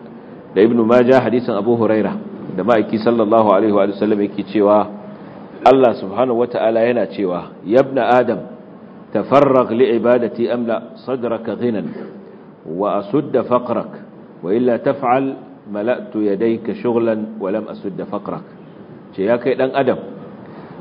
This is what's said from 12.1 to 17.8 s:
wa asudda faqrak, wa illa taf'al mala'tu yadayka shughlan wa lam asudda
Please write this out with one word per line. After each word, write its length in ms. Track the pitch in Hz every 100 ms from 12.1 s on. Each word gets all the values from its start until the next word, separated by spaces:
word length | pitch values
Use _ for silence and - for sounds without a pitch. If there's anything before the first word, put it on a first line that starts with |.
| - - - - - -
wa 320 | 82 101 98
asudda 400 | 101 143 143 127
faqrak, 480 | 110 123 123 113 - - - - - - 82
wa 40 |
illa 240 | 107 123 117
taf'al 580 | 143 135 127 127 135 135 - - -
mala'tu 560 | 104 110 120 104 107
yadayka 540 | 107 98 113 113 - 98 120
shughlan 560 | 117 113 110 107 -
wa 80 | 95
lam 160 | 107 107
asudda 400 | -